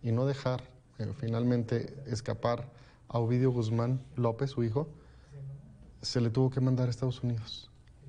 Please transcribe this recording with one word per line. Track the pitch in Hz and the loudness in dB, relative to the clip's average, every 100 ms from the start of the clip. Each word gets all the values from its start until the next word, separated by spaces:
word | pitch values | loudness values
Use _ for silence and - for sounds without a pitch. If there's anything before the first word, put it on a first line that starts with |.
y | 120 | 0
no | 113 135 | 2 2
dejar, | 139 131 127 - - - - | 0 0 -2 -6 -20 -16 -8
eh, | 107 101 | -6 -4
finalmente | 117 113 120 123 113 117 - - - | -2 2 4 4 2 -2 -2 -8 -6
escapar | 110 - 107 113 120 127 - - - - | -4 -4 -2 0 0 -4 -16 -20 -20 -4
a | 123 | 0
Ovidio | 117 123 131 | 2 4 4
Guzmán | 123 110 117 117 131 - - | 2 2 2 2 0 -2 0
López, | 117 113 139 | 0 0 -2
su | - | 0
hijo, | 117 113 160 - - - - 139 139 139 - - - - | 0 0 -4 -8 -20 -20 -20 -14 -12 -14 -16 -20 -20 -12
se | - 123 | -2 2
le | 117 | 2
tuvo | 117 131 | 4 2
que | 131 | 4
mandar | 131 127 123 | 2 2 2
a | |
Estados | 117 131 123 | 0 -2 -2
Unidos. | 120 117 110 - - - - - | -2 -2 -4 -12 -14 -20 -20 -20